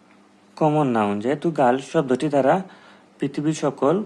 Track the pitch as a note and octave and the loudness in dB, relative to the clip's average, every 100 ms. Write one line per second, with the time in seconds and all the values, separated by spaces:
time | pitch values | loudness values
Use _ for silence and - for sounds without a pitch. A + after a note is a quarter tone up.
0 | _ _ _ _ _ - D#3 D3+ C#3 A2+ | _ _ _ _ _ -2 0 2 2 2
1 | G#2 G2+ A2+ D3 E3+ D3+ B2+ C3 C3+ E3 | 0 0 -2 -2 -2 2 2 2 0 -2
2 | C3+ B2+ D3+ C#3 C3 F3+ F#3 - - - | 0 0 0 0 2 0 -2 -14 -20 -20
3 | _ _ C#3 D3 D3 D#3 D3 - C3+ F#3 | _ _ -6 -4 -4 -2 -4 0 0 0